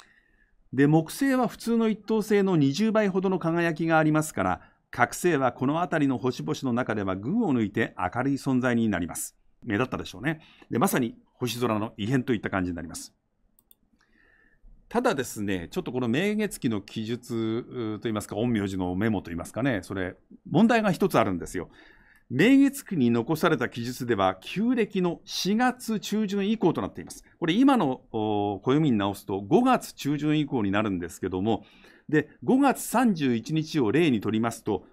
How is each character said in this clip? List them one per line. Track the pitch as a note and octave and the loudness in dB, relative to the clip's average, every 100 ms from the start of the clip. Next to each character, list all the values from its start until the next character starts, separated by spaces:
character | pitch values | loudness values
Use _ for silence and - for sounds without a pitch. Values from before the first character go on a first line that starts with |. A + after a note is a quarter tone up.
| - _ _ _ _ _ - | -20 _ _ _ _ _ -6
で、 | B2 C#3+ | 2 6
木 | D#3+ D#3 | 6 2
星 | - C#4 | -2 0
は | C4 A#3 | 2 0
普 | - | -4
通 | A3+ A#3 | -2 0
の | A3+ | 0
一 | G#3+ | -2
等 | - A3 | -2 -2
星 | G#3 G#3 | 2 2
の | F#3+ F3 | 4 4
二 | C#3 | 2
十 | D3+ A3 | 2 2
倍 | G#3+ G3+ | 2 2
ほ | F#3+ | 0
ど | F#3+ | 0
の | F#3 | 0
輝 | D#3+ E3+ E3+ | 0 0 0
き | D#3+ E3 | 0 2
が | D#3+ | 4
あ | |
り | D#3 | 4
ま | D3+ | 2
す | D3+ | 0
か | - | -2
ら、 | F#2 F2 - _ _ | -2 -2 -8 _ _
覚 | - A#2+ | 0 0
星 | - F3+ D3 | 2 0 2
は | C3 | 0
こ | - C3 | 0 -2
の | D#3+ | -2
辺 | F3 E3 C#3 | -2 0 0
り | |
の | B2 | 0
星 | B2 B2 | -2 -4
々 | D3+ D3+ | -6 -4
の | C3 | -2
中 | A#2 B2 | -2 -2
で | G#2+ | -2
は | F#2+ F#2 | -2 -4
群 | G#2+ A3 | -4 -2
を | G#3 | 0
抜 | B2+ | 0
い | G#2 | 0
て | A2+ A2 - | -2 -4 -2
明 | F#2 A#2 | -4 -2
る | C3+ | -2
い | |
存 | C#3 C#3 B2+ | -2 0 0
在 | B2+ A#2 | 2 0
に | A2+ | 0
な | F2+ | 0
り | E2+ | -4
ま | |
す。 | - - _ _ _ | -8 -10 _ _ _
目 | - | -4
立 | G2+ C3 | -2 0
っ | |
た | F2 | -4
で | |
し | E2+ | -8
ょ | F2+ | -8
う | |
ね。 | C3+ D#3 - - - | -6 -6 -10 -20 -6
で、 | - | 0
ま | F#3+ | 0
さ | E3+ | 0
に | A#2 - _ | -2 -6 _
星 | - B2 A#2 | -8 -6 -2
空 | A#2+ G#2+ | -2 -2
の | A2+ - | -4 -6
異 | G#2 | -2
変 | C3+ | 0
と | A#2+ | 0
い | G#2+ | -2
っ | |
た | G#2+ | -2
感 | G2 | -2
じ | F2+ | -4
に | E2+ | -6
な | |
り | D#2+ | -10
ま | |
す。 | D#2+ - _ _ _ _ _ _ _ _ _ _ _ _ _ _ _ - - - | -14 -16 _ _ _ _ _ _ _ _ _ _ _ _ _ _ _ -20 -20 -6
た | A3+ | -2
だ | B3+ | 0
で | D3 | 0
す | A#2+ - | -4 -6
ね、 | G2+ F#2 E2 | -4 -4 -4
ち | - | -8
ょ | |
っ | |
と | D#3+ | -6
こ | B2 | -4
の | B2 | 0
明 | B2+ G3+ | 0 0
月 | G#3+ G#3+ - | -2 -4 -4
記 | C3 | -4
の | G#2+ | -4
記 | - A2+ | -6 -10
述、 | A2 A#2 - A#2 A2+ A2+ - | -6 -8 -6 -4 -2 -4 -6
う | B2 A2 G#2+ | -8 -8 -6
ー、 | |
と | A#2+ | -4
い | |
い | |
ま | G#2 | -4
す | - | -6
か、 | G#2 | -4
陰 | B2 A2+ | 0 0
陽 | G2 | -2
師 | F#2+ | -2
の | F2+ | -4
メ | F2+ A2 | 0 0
モ | G2 | -2
と | F2 | -4
い | |
い | E2+ | -10
ま | |
す | E2 | -8
か | G#2+ | -4
ね、 | C3+ G#2 | -2 -2
そ | - | -6
れ、 | G2 F2+ - _ - - | -6 -6 -8 _ -20 0
問 | C3+ A3+ | 4 4
題 | A#3 | 4
が | G#3+ | 2
一 | E3 F#3+ | 2 2
つ | C#3+ | 2
あ | |
る | G#2+ | 2
ん | F2 | -2
で | E2 | -4
す | F2+ | -8
よ。 | D#2 - - - _ _ - | -8 -14 -20 -20 _ _ -6
明 | B2 G#3 C4+ | 2 6 6
月 | C#4 C#4 | 4 0
記 | - F3 | -6 0
に | A#2+ | 2
残 | A#2 A#2 D#3 | 2 0 0
さ | F3 | 2
れ | D3+ | 2
た | A#2 | -2
記 | A#2+ | -4
述 | A#2+ B2 | -8 -6
で | B2 | -2
は、 | G#2 F#2+ F#2+ | 2 2 0
旧 | - F3 A#3 | -8 -4 -2
暦 | B3 G#3 F#3 | 0 0 0
の | F3+ E3 | -2 -4
四 | - - F3+ G#3+ | -10 -6 -2 2
月 | B3+ B3 - G#3+ | 0 -2 -6 -6
中 | - G#3+ G#3+ | -2 -2 -2
旬 | G3+ G3 | -2 -2
以 | A3 | 2
降 | F3 | 2
と | C#3 | 2
な | F#2 | -2
っ | |
て | - | -4
い | |
ま | D#2+ | -16
す。 | - - - | -16 -18 -6
こ | C3 | 0
れ | |
今 | F#3+ C4+ B3 | 4 6 6
の、 | D3+ B2+ - | 2 -2 -6
お | A2+ G#2+ G#2 G2+ G2 | -2 0 0 0 -2
ー、 | |
暦 | B2 C#3+ D#3+ | 2 4 4
に | A2 | 2
直 | G2+ | 0
す | F#2+ - | -4 -6
と | G2 | -6
五 | G2+ F#3 | 2 4
月 | B3+ B3+ - | 4 2 -2
中 | - C#3 D3 | -8 -4 -2
旬 | D3+ D3+ | 0 0
以 | D3 | 0
降 | C3+ | -2
に | G2+ | 0
な | G2+ | 0
る | A2 | 0
ん | F2+ | -2
で | E2+ | -6
す | - | -6
け | F#2+ | -4
ど | F#2 | -2
も、 | G#2 G#2 - - - - - | 0 0 -4 -20 -20 -20 -2
で、 | D3+ C#3+ - | 0 0 -6
五 | B2+ B3+ | 0 4
月 | C#4 - | 4 2
三 | - A3 B3 | -2 2 2
十 | E3+ C3+ | 2 2
一 | A#2+ A2+ | 0 0
日 | D#3+ D#3 D#3+ | -4 -2 0
を | A2 | 2
例 | C#3 F3 | 4 4
に | A2+ | 2
と | G#2 | 0
り | A2 | 0
ま | A#2 | -2
す | - | -4
と、 | - G2 - | -4 -4 -4